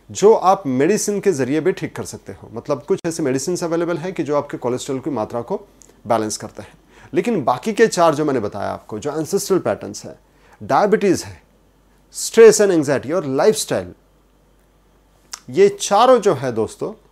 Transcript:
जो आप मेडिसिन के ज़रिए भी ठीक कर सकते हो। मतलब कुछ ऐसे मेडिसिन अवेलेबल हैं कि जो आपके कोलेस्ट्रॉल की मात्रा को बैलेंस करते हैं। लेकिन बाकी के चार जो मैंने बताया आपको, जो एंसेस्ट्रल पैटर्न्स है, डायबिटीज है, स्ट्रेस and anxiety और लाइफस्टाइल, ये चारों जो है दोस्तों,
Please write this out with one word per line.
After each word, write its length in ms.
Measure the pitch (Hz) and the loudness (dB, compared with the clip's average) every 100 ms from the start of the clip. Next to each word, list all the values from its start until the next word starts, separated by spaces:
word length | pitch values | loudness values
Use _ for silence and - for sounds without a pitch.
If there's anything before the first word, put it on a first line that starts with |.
| - | -16
जो 220 | 104 196 | 2 4
आप 300 | 220 180 196 147 | 4 4 2 0
मेडिसिन 520 | 127 147 208 208 202 | 0 2 0 -2 -2
के 120 | 202 | -2
ज़रिए 300 | 151 123 151 | 0 -2 -2
भी 100 | 156 | -2
ठीक 240 | 185 143 - | -4 -8 -10
कर 80 | |
सकते 300 | 104 107 - | -12 -12 -16
हो। 160 | 95 - | -18 -16
मतलब 300 | 110 - 139 - | -14 -6 -6 -2
कुछ 120 | 190 170 | -4 -2
ऐसे 180 | 165 | -4
मेडिसिन 340 | 147 135 156 175 | -2 -2 -2 -4
अवेलेबल 400 | 175 170 170 170 | -2 -2 -2 -4
हैं 160 | 180 | -6
कि 100 | 185 | -6
जो 140 | 139 147 | -2 -2
आपके 200 | 143 151 | -4 -6
कोलेस्ट्रॉल 420 | 123 123 - 135 | -4 -4 -6 -8
की 100 | 139 | -6
मात्रा 320 | 131 107 117 | -6 -4 -6
को 200 | 117 202 - _ - _ - | -6 -8 -10 _ -20 _ -4
बैलेंस 300 | 113 107 - | -2 -2 -6
करते 240 | 107 - | -12 -16
हैं। 120 | 107 - _ _ - | -20 -20 _ _ -6
लेकिन 300 | 143 196 220 | -4 -2 -2
बाकी 300 | 131 123 - | 0 -2 -2
के 140 | 214 220 | 2 2
चार 280 | - 165 147 | 4 2 2
जो 100 | 156 | 0
मैंने 140 | 131 | -2
बताया 320 | 101 101 98 | -2 -6 -8
आपको, 280 | 95 - 107 | -8 -10 -10
जो 200 | 147 147 | -8 -6
एंसेस्ट्रल 400 | 156 196 - 185 | -4 -4 0 0
पैटर्न्स 460 | 120 101 101 101 107 | 0 -4 -6 -14 -16
है, 140 | - _ _ _ - | -20 _ _ _ -18
डायबिटीज 600 | 107 139 202 208 196 156 | 0 2 4 2 2 0
है, 200 | - 95 _ _ _ _ _ _ _ | -4 -16 _ _ _ _ _ _ _
स्ट्रेस 500 | - - - 226 - | -12 -2 8 8 8
and 120 | 208 | 4
anxiety 400 | 170 143 131 113 | 2 2 -2 -2
और 120 | 175 151 | -4 -2
लाइफस्टाइल, 680 | 135 190 214 - 120 90 85 _ _ _ _ _ _ _ _ _ _ _ _ _ - - | 2 2 2 -2 -6 -6 -14 _ _ _ _ _ _ _ _ _ _ _ _ _ -20 -6
ये 200 | 131 196 | 2 4
चारों 520 | 202 - 202 254 254 | 2 0 4 6 6
जो 120 | 196 | 4
है 180 | 143 131 | 0 -2
दोस्तों, 420 | 113 107 - 156 220 _ | -2 -4 -4 -10 -10 _